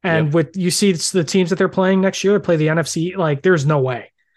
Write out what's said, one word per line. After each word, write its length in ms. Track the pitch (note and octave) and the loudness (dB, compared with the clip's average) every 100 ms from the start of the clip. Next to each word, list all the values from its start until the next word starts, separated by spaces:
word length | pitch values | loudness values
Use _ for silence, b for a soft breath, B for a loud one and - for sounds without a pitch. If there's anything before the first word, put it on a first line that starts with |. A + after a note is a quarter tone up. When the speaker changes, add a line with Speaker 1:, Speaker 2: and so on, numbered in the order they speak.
Speaker 1:
And 240 | F#3+ D#3+ D#3 | -2 0 2
Speaker 2:
Yep. 60 | |
Speaker 1:
with, 220 | E3 D3+ F#3+ | 0 -2 -2
you 140 | F3+ | -4
see 200 | - G3+ | 0 0
it's 200 | E3 - | 0 -2
the 140 | F#3 | -2
teams 260 | D#3+ G3 F3 | 0 0 0
that 60 | F#3 | 0
they're 120 | F#3 | 0
playing 320 | F#3+ F#3 F#3+ | 0 2 2
next 220 | F#3+ - | 0 0
year, 160 | F#3+ G3+ | 0 0
they 60 | |
play 120 | G#3 D#3+ | 2 0
the 120 | D#3 | 2
N 100 | E3 | 0
F 100 | D#3 | -2
C, 280 | E3 F3 F#3+ | -4 -4 -2
like, 260 | D#3+ C#3 | -2 0
there's 240 | F#3 E3+ C#3 | 2 2 2
no 140 | D3+ | 0
way. 320 | B2+ A#2 - _ _ | 0 -4 -12 _ _